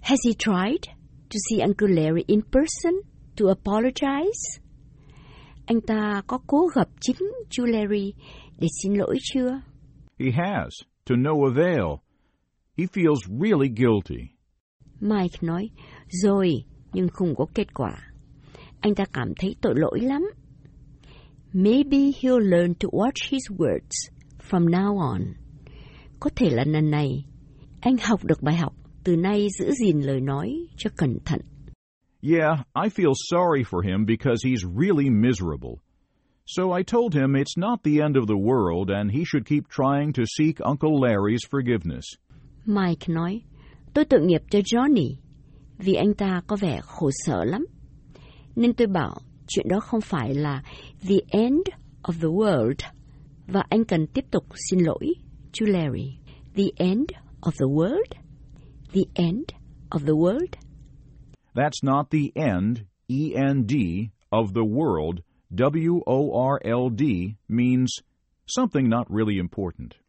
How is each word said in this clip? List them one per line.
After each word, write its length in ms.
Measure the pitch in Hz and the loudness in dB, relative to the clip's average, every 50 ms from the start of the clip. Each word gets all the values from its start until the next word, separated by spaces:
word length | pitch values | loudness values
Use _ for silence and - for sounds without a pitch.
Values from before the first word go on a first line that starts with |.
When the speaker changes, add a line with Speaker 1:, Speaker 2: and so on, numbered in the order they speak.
Speaker 1:
Has 180 | - - 269 262 - | 0 0 0 2 2
he 60 | 240 220 - | 0 0 0
tried 440 | - 226 196 180 185 208 277 392 - - - - - - - - - - | 0 0 2 2 2 0 -2 -4 -6 -10 -18 -20 -20 -20 -20 -20 -20 -12
to 60 | - 214 - - | -10 -8 -6 -2
see 160 | 226 208 123 | 0 0 2
Uncle 220 | 180 202 - 208 202 | 0 2 2 2 2
Larry 340 | 185 165 156 156 160 170 - | 4 4 2 2 0 0 2
in 140 | - 214 208 | 2 2 2
person 520 | 214 - - 262 294 320 - - - 339 349 381 415 - - - - - - | 2 2 2 2 2 2 -4 -4 -2 -2 -2 -2 -4 -10 -20 -20 -20 -20 -4
to 100 | - 214 | 0 2
apologize? 1120 | 190 196 - - 202 202 214 226 262 254 - - 269 277 277 320 392 466 - - - - - - - - - - - - - - - - - - - - - - - - - - | 2 2 2 0 -2 -2 0 0 0 -2 -2 -4 -2 -2 -2 -2 -4 -4 -4 -10 -14 -14 -16 -20 -20 -20 -20 -20 -20 -20 -20 -20 -20 -20 -20 -20 -20 -20 -20 -20 -20 -20 -20 -4
Anh 140 | - 233 226 | -2 -2 -2
ta 420 | 214 - 220 214 214 208 208 202 196 | 0 0 -2 -2 0 -2 -4 -4 -4
có 120 | - 254 254 - | -6 -8 -8 -4
cố 200 | - - 285 359 349 - | 0 2 2 2 4 2
gặp 140 | 277 190 - - - | 0 0 0 -4 -8
chính 300 | - - 247 - 370 403 480 508 453 - | -4 -4 -4 -2 -4 -6 -6 -8 -12 -8
chú 140 | - - 240 | -6 -4 0
Larry 480 | 240 226 220 208 202 208 208 196 196 - - - - - - - - - - | 0 0 0 0 0 -2 -2 -2 -4 -8 -12 -20 -20 -20 -20 -20 -20 -8 -4
để 100 | - 165 - - | -4 -4 -4 -4
xin 120 | 202 190 202 | -4 -2 0
lỗi 240 | 202 190 - - 269 | 0 0 0 -2 -2
chưa? 380 | - - - 269 254 254 254 269 - - - - - - - - - - _ _ | -4 -4 -4 -2 -2 -2 -4 -6 -12 -18 -20 -20 -20 -20 -20 -20 -20 -20 _ _
Speaker 2:
He 120 | 131 131 | -2 0
has, 380 | 117 143 170 190 202 139 78 58 - - - _ _ _ _ - | 0 0 0 -2 -2 -4 -6 -6 -10 -18 -20 _ _ _ _ 0
to 60 | 127 | 2
no 160 | 120 127 147 156 151 139 | 2 2 2 2 2 2
avail. 540 | 135 120 135 165 180 175 139 95 80 73 71 _ _ _ _ _ _ _ _ _ _ _ _ _ _ _ | 2 4 2 2 2 2 0 0 -2 -4 -8 _ _ _ _ _ _ _ _ _ _ _ _ _ _ _
He 80 | - 175 | -6 -6
feels 560 | 185 - 202 175 160 147 131 92 92 98 123 | -4 -2 2 4 4 4 2 -2 -6 -6 -2
really 260 | 175 220 208 151 135 135 117 | 0 2 2 2 2 0 0
guilty. 520 | 104 127 120 110 101 90 - 67 58 60 - _ _ _ _ _ _ _ _ _ _ - - - - | 2 2 4 4 2 0 -4 -10 -10 -10 -16 _ _ _ _ _ _ _ _ _ _ -20 -20 -14 -6
Speaker 1:
Mike 380 | 208 208 214 202 185 175 - - | -2 -2 0 0 -2 -4 -4 -6
nói, 300 | - 165 165 175 208 226 - - - - - - - - | -6 -4 -4 -4 -6 -8 -12 -18 -20 -20 -20 -20 -20 -12
"Rồi, 560 | - 180 190 202 202 196 190 180 156 117 - - - - - - | -6 0 0 2 2 4 2 2 0 0 -4 -10 -20 -20 -20 -8
nhưng 160 | - 185 185 175 | -4 -2 -2 -2
không 260 | - - 190 175 143 | -2 -2 -2 -2 0
có 100 | - 165 - - | -2 -4 -4 -2
kết 200 | - 202 - - | -4 -4 -4 -4
quả." 240 | - 127 95 - - - - - - - - - - - - - - - - - - | -6 -6 -6 -6 -10 -16 -20 -20 -20 -20 -20 -20 -20 -20 -20 -20 -20 -20 -20 -16 -2
Anh 140 | - 214 202 | 0 0 2
ta 100 | 196 196 - | 2 -2 -4
cảm 200 | - - 120 110 - - | -4 -6 -6 -6 -4 -4
thấy 180 | - 190 - - | -4 -6 -4 -2
tội 140 | - 220 - | 0 0 2
lỗi 240 | 127 160 - - - | 2 2 2 0 0
lắm. 220 | 233 262 277 285 339 415 - - - - - - - - - - - - - - - - - - - - - - - - | -2 0 0 -2 -4 -4 -6 -12 -20 -20 -20 -20 -20 -20 -20 -20 -20 -20 -20 -20 -20 -20 -20 -20 -20 -20 -20 -20 -20 -6
Maybe 460 | - 185 185 208 226 269 285 285 277 277 | 0 2 4 4 4 4 4 4 2 4
he'll 520 | 277 277 277 - - 254 254 247 214 190 | 4 2 0 0 2 2 4 4 4 4
learn 240 | 180 175 175 175 175 | 4 4 4 2 0
to 140 | - - - | -2 -4 -4
watch 420 | - 156 202 254 - - - - | 0 0 0 0 -2 -4 -6 -4
his 120 | 277 269 254 - | -4 -4 -4 -6
words 600 | 202 175 165 123 87 69 - - - - - - - - - - - - - - | -4 -2 0 0 0 -2 -4 -8 -10 -10 -10 -10 -16 -20 -20 -20 -20 -20 -8 -2
from 160 | - 180 170 | 0 2 4
now 320 | 170 170 180 196 202 208 196 | 4 4 2 2 0 0 0
on. 240 | 165 131 120 95 95 90 90 - - - - - - - - - - - - - - - - - | -2 -2 -2 -4 -6 -6 -8 -12 -18 -20 -20 -20 -20 -20 -20 -20 -20 -20 -20 -20 -20 -20 -18 -6
Có 100 | - 294 - | -6 -6 -2
thể 140 | - 262 175 | 0 0 2
là 140 | 127 113 135 | 2 2 0
lần 240 | 147 156 151 156 151 | 0 2 2 2 2
này, 340 | 151 151 147 139 135 139 143 - - - - - - - - - - - | 2 0 0 -2 -2 -6 -8 -12 -18 -20 -20 -20 -20 -20 -20 -20 -20 -2
anh 160 | - 240 262 233 | 0 2 2 2
học 220 | - 208 233 185 - | 2 0 0 0 2
được 180 | - 160 - | 0 -2 0
bài 140 | - 147 156 | 2 0 0
học, 180 | 170 170 - - - - - - - - | 0 0 -2 -6 -12 -20 -20 -20 -6 -2
từ 120 | 185 175 | 0 0
nay 320 | 165 175 190 208 208 208 208 185 - | 2 2 2 2 0 0 0 -2 -2
giữ 120 | 190 - 285 262 233 | -2 -2 0 2 2
gìn 160 | 196 160 147 | 2 2 2
lời 200 | 139 139 135 131 | 0 0 -2 -2
nói 460 | 131 139 139 143 160 208 277 320 339 330 - | -2 -2 -4 -4 -4 -6 -6 -8 -10 -12 -14
cho 140 | - - 220 - | -8 -8 -8 -2
cẩn 220 | - 175 131 113 - - | 0 -2 0 0 -4 -6
thận. 160 | - - - - - - - - - - _ _ _ _ _ _ _ _ _ | -6 -6 -6 -6 -12 -20 -20 -20 -20 -20 _ _ _ _ _ _ _ _ _
Speaker 2:
Yeah, 360 | - 143 165 165 156 151 160 147 127 _ _ - 170 | 0 2 2 4 4 2 0 0 -4 _ _ -4 -4
I 40 | 214 | -2
feel 240 | - - 180 151 135 - - - | 0 2 2 2 2 2 -2 -2
sorry 320 | 170 175 180 175 160 139 | 0 2 2 2 2 0
for 180 | 123 - - 87 | 0 -2 -2 -2
him 260 | 95 95 92 98 110 | -2 0 0 0 0
because 420 | 101 113 113 - 139 120 113 110 131 | 0 0 0 2 0 0 0 0 -2
he's 320 | 127 117 90 90 87 104 | -2 -2 -4 -6 -2 0
really 300 | 156 202 190 147 139 139 | 0 2 2 2 2 2
miserable. 640 | 120 104 110 123 127 90 90 85 73 65 60 62 58 - _ _ _ _ _ _ _ _ _ _ _ _ _ | 4 4 4 2 2 0 -2 -4 -6 -6 -10 -12 -14 -14 _ _ _ _ _ _ _ _ _ _ _ _ _
So 160 | - - - 185 185 175 180 | -10 -4 -2 -2 0 0 -2
I 40 | |
told 320 | 190 - 233 240 240 233 151 | -2 0 2 2 2 2 2
him 180 | 147 135 135 | 2 2 2
it's 240 | 139 139 143 - - | 2 2 0 -2 -4
not 260 | 170 180 214 240 - | -4 -2 -2 -4 -2
the 180 | _ 156 147 151 | _ 2 2 4
end 160 | 151 151 143 | 2 4 2
of 100 | 135 117 | 2 2
the 80 | 104 107 | 2 0
world 640 | 98 98 110 131 127 101 87 82 87 98 92 98 | 2 2 2 2 2 2 2 0 0 0 -2 -2
and 160 | 101 104 104 | -2 -2 -2
he 120 | 101 139 170 | -2 -2 -2
should 220 | - - 147 110 | 0 -2 -2 -2
keep 180 | - 151 147 - _ | 0 -2 -2 -2 _
trying 420 | - - 135 131 139 143 147 151 | -4 -2 0 2 2 0 0 -2
to 100 | 143 131 117 110 - - | 0 -2 -2 -2 0 0
seek 180 | 156 156 156 - | 0 0 0 0
Uncle 300 | - - 151 139 - 156 | -2 -2 -2 0 0 0
Larry's 580 | 156 143 131 123 110 101 101 104 113 120 - - | 2 2 2 2 2 2 2 2 0 -2 -2 -4
forgiveness. 540 | - 139 127 120 120 107 80 85 69 58 - - - _ _ _ - - - - - - - | -4 -2 0 0 0 0 -2 -4 -8 -8 -12 -16 -20 _ _ _ -20 -20 -20 -20 -20 -12 -4
Speaker 1:
Mike 500 | 220 208 202 190 180 165 156 - - 165 | -2 0 0 0 0 -2 -2 -4 -4 -2
nói, 280 | 160 165 175 196 233 - - - - - - - - - - - | -2 -2 -4 -6 -8 -10 -16 -20 -20 -20 -20 -20 -20 -20 -2 0
"Tôi 100 | 294 302 | 0 2
tội 160 | - 277 208 | 6 4 4
nghiệp 220 | 151 180 170 151 - - | 6 6 4 2 2 0
cho 80 | - 202 | 0 0
Johnny 560 | 196 - 220 233 254 285 294 220 147 117 135 - - - - - - - - - - - - - | 0 2 0 2 4 4 4 2 2 0 -4 -10 -16 -20 -20 -20 -20 -20 -20 -20 -20 -20 -18 -4
vì 160 | 190 190 190 | 0 0 2
anh 200 | - 170 208 208 | 4 2 0 0
ta 280 | - 202 196 185 180 - | 0 -2 -2 -2 -2 -2
có 100 | - 208 | -4 -4
vẻ 240 | 202 202 170 123 76 | -2 -2 -2 -4 -4
khổ 280 | - - - - 170 139 | -8 -12 -8 -2 -2 -2
sở 320 | 139 - - 175 135 90 82 | -2 -2 -2 -2 -2 0 0
lắm. 220 | 113 165 220 320 - - - - - - - - - - - - - - - - - - | -2 -2 -4 -6 -8 -10 -20 -20 -20 -20 -20 -20 -20 -20 -20 -20 -20 -20 -20 -20 -8 -2
Nên 160 | 233 233 240 240 | 2 2 2 4
tôi 120 | - 240 | 2 2
bảo 340 | 214 190 175 143 - - - - - - - - | 2 2 0 -2 -2 -6 -12 -18 -20 -20 -20 -14
chuyện 220 | - - - - - | -4 -4 -2 0 0
đó 120 | 185 208 | 0 -2
không 200 | 220 - - 220 | -2 -2 -4 -4
phải 340 | 214 - - 156 117 110 135 | -2 -2 -4 -4 -2 -2 -2
là 280 | 139 151 147 139 135 139 - - - - - - - - 180 | -2 -2 -2 -4 -6 -8 -12 -20 -20 -20 -20 -20 -14 -2 2
the 80 | 202 190 - - | 2 2 2 2
end 340 | - 202 226 240 269 311 392 381 - - - - - - | 0 2 2 4 2 0 0 -2 -8 -12 -20 -20 -20 -14
of 100 | - - | -6 -6
the 160 | 170 165 165 160 | -4 -2 -2 0
world 640 | 160 190 220 208 180 135 110 113 143 - - - - - - - - - - - - - - | 0 2 2 2 4 4 2 2 0 -2 -6 -14 -14 -20 -20 -20 -20 -20 -20 -20 -20 -20 -14
và 180 | - 185 196 - - | -2 -2 -2 0 2
anh 160 | - 220 226 | 2 0 2
cần 220 | - 190 165 156 | 2 0 0 0
tiếp 180 | 151 - 262 269 - | 0 -4 -6 -6 -2
tục 140 | - 185 - - - - - - | -4 -4 -4 -4 -16 -12 -6 -2
xin 100 | 190 185 | 2 2
lỗi 340 | 170 160 - - - 302 359 - - - - - - - | 2 2 0 -2 -4 -4 -4 -6 -8 -20 -20 -20 -20 -16
chú 140 | - - 226 | -6 -4 0
Larry." 520 | 208 196 180 160 143 120 - 123 135 135 - - - - - - - - | 0 0 0 0 -2 -4 -6 -8 -10 -12 -14 -20 -20 -20 -20 -20 -10 -2
The 140 | 196 202 185 - | 0 0 0 0
end 340 | - 175 185 190 226 294 349 - - - - - - | 0 0 0 2 0 -2 -4 -6 -16 -20 -20 -20 -4
of 100 | - 180 | -4 -4
the 160 | 156 - 139 | -2 0 0
world? 460 | 135 139 151 160 196 277 381 466 - - - - - - - - - - - - - - - - - | 0 2 2 0 0 0 -2 -4 -4 -6 -20 -20 -20 -20 -20 -20 -20 -20 -20 -20 -20 -20 -20 -20 -2
The 100 | - 190 190 - - | 0 0 0 0 0
end 300 | - 175 165 175 233 330 - - - - - - - - - | -2 0 0 0 -4 -6 -10 -14 -20 -20 -20 -20 -20 -14 -6
of 80 | - 156 | -6 -4
the 140 | 143 143 | 0 0
world? 340 | 156 151 165 175 208 277 359 349 - - - - - - - - - - - - - - - - - _ _ _ _ | 2 4 2 2 2 0 -4 -6 -8 -16 -20 -20 -20 -20 -20 -20 -20 -20 -20 -20 -20 -20 -20 -20 -20 _ _ _ _
Speaker 2:
That's 280 | 117 139 151 139 - | 0 0 0 0 -2
not 280 | - 139 135 143 147 - | 0 2 2 2 0 0
the 320 | - 156 143 135 - - | 0 0 0 0 -2 -2
end, 360 | 156 135 98 87 92 107 123 117 107 - _ _ _ | 0 0 2 2 0 0 -2 -2 -6 -14 _ _ _
E 260 | _ 127 135 151 151 - | _ -4 -4 -2 -2 -2
N 340 | 123 135 139 139 139 120 101 | 0 0 0 2 0 0 0
D, 60 | 135 147 107 85 82 95 110 110 _ _ _ _ | 0 0 0 0 -2 -4 -6 -6 _ _ _ _
of 160 | - 110 113 | 0 0 0
the 200 | 101 95 113 113 107 104 | 0 0 0 0 0 0
world. 440 | 131 165 143 95 78 78 82 87 87 - _ _ _ _ _ | 0 0 0 0 0 -2 -4 -4 -6 -10 _ _ _ _ _
W 500 | - 90 123 143 147 165 160 165 175 175 - | -2 0 0 2 2 0 0 0 0 0 0
O 440 | - 127 135 147 139 - 117 127 135 139 | 0 0 0 0 0 0 0 0 0 -2
R 120 | 139 - 107 | -2 -2 -2
L 200 | 113 123 127 127 110 101 | -2 0 0 -2 0 0
D 60 | - 139 104 87 90 98 110 _ _ _ | 0 0 0 -2 -2 -6 -8 _ _ _
means 420 | 107 117 123 123 127 127 127 120 - - _ _ _ _ _ _ _ _ _ | -2 0 2 2 2 2 2 0 -2 -8 _ _ _ _ _ _ _ _ _
something 420 | - - 247 254 226 - 147 135 117 | -8 -2 -2 -2 0 0 0 2 2
not 180 | 113 120 120 - | 2 0 -2 -2
really 260 | 95 104 110 107 104 | -2 -2 0 0 0
important. 560 | 95 90 87 - - 98 87 80 - 64 57 - _ _ | -2 -2 -4 -4 -6 -6 -6 -6 -10 -16 -16 -16 _ _